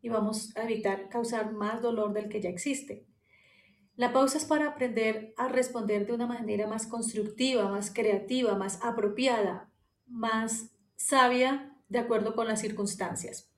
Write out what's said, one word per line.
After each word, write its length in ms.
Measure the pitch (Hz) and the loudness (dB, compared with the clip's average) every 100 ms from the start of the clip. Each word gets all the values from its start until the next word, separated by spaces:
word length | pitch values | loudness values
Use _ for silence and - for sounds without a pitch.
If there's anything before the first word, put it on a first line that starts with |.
y 80 | 240 | 0
vamos 480 | 220 208 220 - - | 2 2 -2 -6 -6
a 80 | |
evitar 440 | 233 214 202 196 - | -2 0 0 -2 -4
causar 440 | 240 226 233 214 | -4 -2 -2 -2
más 300 | 214 208 226 | -2 -2 0
dolor 300 | 233 220 208 | 0 0 0
del 160 | 208 214 | -2 -4
que 120 | 214 | -4
ya 100 | 180 | -4
existe. 560 | 180 285 269 - - - _ _ _ _ _ _ _ _ - | -4 -4 -4 -6 -16 -16 _ _ _ _ _ _ _ _ -2
La 160 | 240 | 2
pausa 260 | 247 269 302 | 4 4 2
es 60 | |
para 240 | - 302 294 | 0 2 0
aprender 680 | - 254 226 220 214 - - | 0 -2 2 0 -2 -6 -6
a 120 | 254 | 0
responder 580 | 254 247 240 208 208 202 | 2 0 -2 0 0 0
de 60 | |
una 140 | 233 233 | -2 -2
manera 400 | 233 214 208 214 | -4 -2 -2 -2
más 200 | 220 - | -4 -6
constructiva, 840 | 233 208 214 208 - 262 247 196 | -4 -4 -2 -4 0 2 2 2
más 240 | 202 202 | 0 -4
creativa, 640 | - 220 196 - 254 233 196 | 0 2 2 2 0 2 2
más 220 | 196 - | -2 -2
apropiada, 880 | 240 233 208 202 262 233 196 175 - _ _ _ _ | -2 0 0 2 2 4 2 -2 -10 _ _ _ _
más 640 | 240 220 220 226 - - _ _ - | -4 0 0 0 -4 -8 _ _ -6
sabia, 720 | - 269 247 247 254 277 - - _ | 2 6 6 6 4 2 -4 -20 _
de 100 | 240 | -2
acuerdo 360 | 233 220 220 | 2 2 2
con 140 | 226 226 | 0 0
las 120 | 220 | 0
circunstancias. 920 | 214 208 202 - 185 - - - - | -2 -2 -4 -2 -4 -4 -8 -12 -18